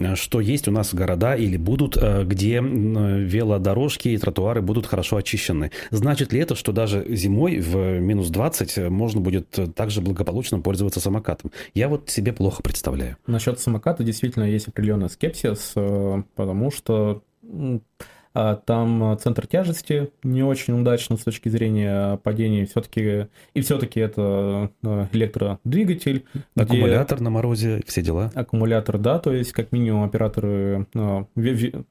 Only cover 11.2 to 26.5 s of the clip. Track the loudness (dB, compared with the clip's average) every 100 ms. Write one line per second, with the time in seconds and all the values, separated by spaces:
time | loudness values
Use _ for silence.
11.2 | -2 -4 -6 -12 -6 -2 0 0 -4 -2
12.2 | -2 0 0 0 -2 -2 -2 -2 -4 -6
13.2 | -4 -2 0 -2 0 0 0 0 0 0
14.2 | -2 0 0 0 -2 -2 0 2 0 -2
15.2 | -4 -2 -2 -2 -4 -2 0 0 0 -2
16.2 | -4 -4 -4 -2 -2 -2 -2 0 0 -2
17.2 | -8 _ -14 -8 -4 -4 -6 -20 -20 -20
18.2 | _ -2 0 0 0 0 2 2 2 0
19.2 | 0 -2 0 0 0 -2 -2 -2 -2 -4
20.2 | -2 2 2 0 0 2 2 2 0 -2
21.2 | -2 -4 -2 0 2 2 2 0 0 -2
22.2 | -2 0 2 2 0 -2 -4 -2 0 0
23.2 | -4 -10 -8 -2 0 0 -2 0 -2 0
24.2 | 0 2 0 -2 -4 -4 -4 -2 0 0
25.2 | 0 0 -2 -2 -2 2 2 0 0 -2
26.2 | -4 -12 -6